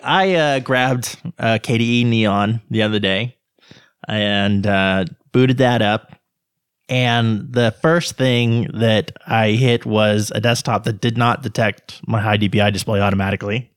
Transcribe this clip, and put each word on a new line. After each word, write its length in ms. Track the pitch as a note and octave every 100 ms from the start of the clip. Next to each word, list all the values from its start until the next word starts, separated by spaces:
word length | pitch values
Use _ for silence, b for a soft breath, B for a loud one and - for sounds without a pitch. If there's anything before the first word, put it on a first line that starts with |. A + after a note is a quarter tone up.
I, 320 | B2+ F3+ F#3+ F3
uh, 240 | D3+ C3+
grabbed, 580 | C3 B2+ C3 B2+ - - E3+ -
uh, 220 | A#2 A2
K 140 | - A#2
D 240 | A#2 A#2+
E 20 |
Neon 580 | A#2+ A2+ G#2+ G2+ G2+ A2 -
the 120 | A2+
other 180 | G#2+ G#2+
day 380 | G2 F#2+ B2 - _ _ b b b b -
and, 600 | G#2+ G#2 G2+ G2+ G2+ G#2
uh, 380 | G2 F#2+ F#2+ F2+ - _
booted 280 | B2 C3 B2+
that 220 | B2 A#2+
up. 320 | G#2 A2 - - _ _ _ _ _ _ -
And 600 | B2+ B2 A#2 A2+ G#2+ -
the 180 | A#2+ A#2 -
first 360 | D#3+ E3+ - -
thing 520 | C3 A#2+ A#2 A#2 G#2
that 400 | G#2+ A2+ G#2+ F2 - -
I 240 | A2+ A2
hit 340 | A2+ C3 A#2+ A#2
was 440 | G#2+ G#2+ G#2 G#2 G#2+
a 60 |
desktop 420 | A#2+ A#2+ - G#2+
that 160 | A#2 G#2
did 180 | B2 A#2
not 240 | A#2+ A#2
detect 600 | A#2 - G#2+ - - - -
my 140 | A2
high 160 | G#2 G#2
D 140 | G#2
P 100 | G#2
I 100 | G#2
display 300 | F#2+ - G2+
automatically. 720 | G2+ G2 G2 G2 G2+ A#2 A#2+